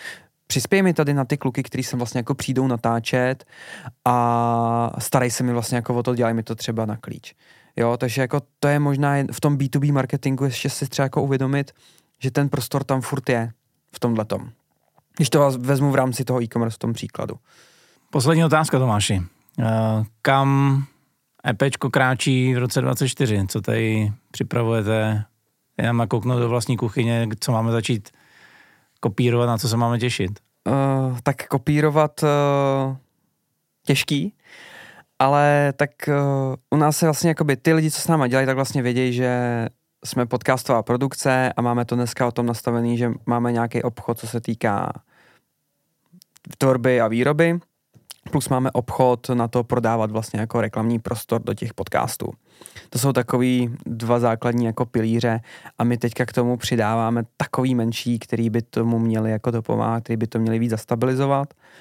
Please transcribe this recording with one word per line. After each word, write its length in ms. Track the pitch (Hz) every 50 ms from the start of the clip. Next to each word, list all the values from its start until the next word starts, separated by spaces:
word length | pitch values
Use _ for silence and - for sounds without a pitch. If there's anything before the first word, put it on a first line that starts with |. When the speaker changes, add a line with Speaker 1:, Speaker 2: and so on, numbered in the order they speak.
| - - - - - _ _ _ _ -
Speaker 1:
Přispěj 340 | - 135 - - 196 196 190
mi 120 | 185 160
tady 200 | - 151 139 143
na 100 | 139 131
ty 120 | - 147
kluky, 260 | 143 - 135 123 - 123
který 200 | - - 127 131
sem 160 | - - 123
vlastně 200 | 120 113 - 123
jako 160 | 113 - 143
přijdou 320 | - - - 131 127 135
natáčet 800 | 131 123 110 - 117 117 117 113 - - 127 123 127 135 - - _ - - - - - - - - - _ -
a 880 | 123 123 120 120 120 120 117 117 120 117 117 117 117 117 117 117 - - -
starej 320 | - - - 131 127 123
se 120 | 117 - 127
mi 100 | 123 120
vlastně 240 | 120 113 - 127
jako 180 | 120 113 - 120
o 80 | 120 117
to, 120 | 127 123
dělej 200 | 120 120 113 117
mi 80 | 113 110
to 120 | - 113
třeba 320 | - - - 113 110 113
na 100 | 107 107
klíč. 380 | 110 - - - - - - - _ _ _ - _ _ _ _
Jo, 200 | - 117 117 120
takže 240 | 117 131 123 110 135
jako 220 | 131 120 - 143 - _ _ _
to 100 | - 143
je 100 | 147 147
možná 380 | 147 143 139 135 147 143 143
jen 100 | 139 139 - -
v 80 | -
tom 160 | - 147 147
B 120 | 135 143 131
two 120 | - 143
B 120 | 139 147 143
marketingu 520 | 135 131 - - 139 - 139 135 127 139
ještě 260 | 135 120 - - -
si 180 | - - 151 139
třeba 160 | - - 139
jako 180 | 135 - 156 139
uvědomit, 500 | 139 139 131 135 131 139 143 143 - - _ _ _ _ _ _ _ _ _ -
že 80 | 131
ten 180 | 127 143 143 139
prostor 360 | - 131 117 - - 139 -
tam 160 | - 135 131
furt 280 | 117 - 143 135 - -
je 220 | 127 117 113 113 - _ _ _ _ _ _ _ -
v 80 | -
tomhletom. 500 | - 120 117 110 107 107 98 95 - 117 - _ _ _ _ _ _ _ _ _ _ _ _
Když 140 | - 156 -
to 80 | - 151
vás 180 | 143 139 131
vezmu 340 | 123 123 131 143 131 143 143
v 40 | 135
rámci 300 | 135 131 131 120 - 131
toho 180 | - 127 127 117
e-commerce 320 | 113 - 117 117 113 110
v 40 | -
tom 140 | - 117 113
příkladu. 420 | - - 107 - - - - - - _ _ _ - - _ _ _ _ _ _ _ _ _
Speaker 2:
Poslední 340 | - 143 117 147 165 160 165
otázka, 340 | 151 156 156 160 - - 131
Tomáši. 440 | 131 123 107 101 101 - 104 95 87 - - _ _ _ _ -
Eh, 40 | 117 113 113 113 110 110 110 110 107 - _ _ -
kam 640 | 135 135 135 139 139 139 139 139 139 135 139 139 - _ _ _ _ _ _ _ _ _ _ - 135
epečko 420 | 117 - 135 139 - - - 127
kráčí 640 | - 139 135 127 131 113 - 139 131 127 127 131 127
v 40 | 123
roce 220 | 123 120 - 131
dvacet 280 | 127 131 127 - 139 127
čtyři? 380 | - - 139 110 107 101 98 92
Co 120 | - 110
tady 520 | 98 - 110 113 113 110 110 110 107 104 107 - _ _
připravujete? 920 | - - - - - 120 117 110 113 113 104 104 110 110 107 107 107 107 104 - _ _ _ _ _ _ _ _ _ -
Jenom 180 | 117 117 120
nakouknout 420 | 120 117 113 - 113 104 127 123 120
do 100 | 120 117
vlastní 280 | 120 123 117 - 123
kuchyně, 520 | 101 123 110 - 135 117 117 117 117 117 110 110 -
co 120 | - - 120
máme 200 | 113 113 117 113
začít 360 | 117 104 - 123 104 - - - _ _ _ _ - - - - - - _ _ _ _ _ _ _
kopírovat, 460 | - 113 98 - 123 120 120 120 120
na 120 | 120 120 -
co 100 | - 117
se 80 | 110
máme 220 | 117 120 117 120 113
těšit? 420 | 120 123 117 - 98 90 107 - _ _ _ _ - 101
Speaker 1:
Eh, 40 | 131 139 135 139 135 135 131 131 127 120 -
tak 240 | 147 135 - - -
kopírovat, 760 | - 135 - - 147 147 151 156 143 156 151 147 - - 156
eh, 720 | 147 143 143 143 143 139 139 139 135 135 135 135 135 135 135 - _ _ _ _ _ _ _ _ _ _ _ _ _ _ _ _
těžký, 480 | - 139 - - - 151 139 165 208 - _ _ - - - - - - - - - - - - _ _ -
ale 540 | 131 135 143 143 147 147 147 147 143 143 139
tak, 320 | - 147 143 - - - 151
eh, 40 | 147 143 143 139 139 135 135 131 131 - _ _
u 60 | -
nás 200 | 151 151 156 147
se 100 | - 170
vlastně 240 | 160 147 - - 170
jakoby 260 | 156 - 160 147 135
ty 160 | 120 - 165 165
lidi, 180 | 160 156 156
co 100 | - -
s 80 | - -
náma 180 | 165 156 135
dělají, 200 | 120 127 131 135
tak 100 | 131 131
vlastně 260 | 131 135 - - 143 120
vědějí, 300 | 123 120 127 127 127 123
že 540 | 123 127 123 123 123 123 120 120 117 113 - - _ _ _ _ _ -
jsme 220 | - - 127 123
podcastová 560 | 117 - 117 - - 131 127 - - 127 113 107
produkce 680 | - 120 123 139 135 - - - 139 131 131 127 123 -
a 100 | - 120
máme 220 | 123 120 123 120
to 100 | - 123
dneska 320 | 123 123 117 - - 127
o 60 | 120 117
tom 140 | - 120
nastavený, 520 | 117 117 - - 123 120 117 117 120 120 117
že 140 | 123 120 113 - -
máme 260 | - 120 120 120 120 120
nějaký 300 | 117 117 117 - 120 -
obchod, 360 | 123 117 - - - 117 -
co 80 | -
se 140 | 110 - 117
týká 520 | - - 113 - - 110 101 98 92 - - - - _ _ _ _ _ _ _ _ _ _ _ _ _ _ _ _ _ _ _ _ _ - - _ _ _ _ - - - -
tvorby 420 | 139 135 131 127 117 127 127 123
a 80 | 113 110
výroby, 500 | 113 117 131 143 151 151 170 170 170 175 - _ _ _ _ _ _ - _ - - _ - -
plus 180 | - 143 - -
máme 220 | 135 127 131 135
obchod 580 | - 123 120 - - - 131 127 123 117 - -
na 200 | 127 120 117 113
to 160 | - 123 117
prodávat 460 | - 123 123 113 113 117 113 110 107
vlastně 300 | 107 110 113 - - 107
jako 200 | 110 113 - 120
reklamní 380 | 107 107 - 113 110 117 120 113
prostor 440 | - - 117 113 - - 117 117 -
do 120 | - -
těch 200 | - - 113 -
podcastů. 580 | - - - - - - - - - - - - - _ _ _ - - - - - - -
To 80 | - 120
jsou 140 | 120 139 127
takový 580 | 127 120 - - 123 123 127 127 123 123 117 117 - -
dva 340 | - 117 110 117 113 120 120
základní 440 | 120 117 113 113 - 120 120 120 120
jako 220 | 113 110 - 120
pilíře 540 | 117 - 120 110 113 113 117 123 120 113 113 - - - - - - - -
a 60 | 120
my 140 | 120 123 113
teďka 280 | 123 120 117 - 127
k 60 | - -
tomu 240 | 131 120 120 123
přidáváme 640 | 120 - - 123 117 107 104 113 117 113 113 117 117 113 - _
takový 380 | - - - - - 127 131 127
menší, 440 | 120 117 117 113 - - 123 120 110
který 320 | - - - 113 117 113
by 120 | 107 117 110
tomu 360 | - - 117 113 117 117 113
měli 320 | 113 113 110 110 110 110
jako 200 | 110 107 - 123
dopomáhat, 540 | 117 113 113 - 113 110 110 113 113 117 113
který 120 | - 117
by 100 | 110 113
to 120 | 107 - 113
měli 200 | 113 113 113 113
víc 120 | 117 120
zastabilizovat. 840 | 113 110 - - 120 117 127 131 131 131 139 139 139 139 139 - - _ _ - - -